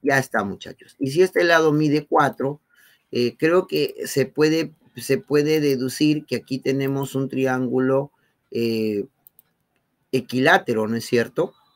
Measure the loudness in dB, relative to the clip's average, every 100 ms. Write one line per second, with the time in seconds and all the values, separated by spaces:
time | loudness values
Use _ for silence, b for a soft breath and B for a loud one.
0 | 0 0 0 -4 -4 -8 -14 -18 -20 -8
1 | -4 2 2 4 4 4 4 4 2 0
2 | 0 2 2 0 -6 -6 _ b b b
3 | _ -2 -2 0 2 2 0 -2 -4 -6
4 | -6 -2 -2 2 2 2 -2 -8 _ -14
5 | -4 -4 0 0 2 2 2 0 -2 0
6 | 0 0 -2 -8 -6 -6 -2 -2 -2 -4
7 | -4 -4 -4 -2 -2 0 -2 0 2 0
8 | -2 _ _ _ _ -4 -2 -2 -2 -4
9 | -6 _ -20 _ _ _ _ _ _ _
10 | -4 -4 -2 0 4 2 2 -4 -2 -4
11 | 0 0 0 -2 -4 _ _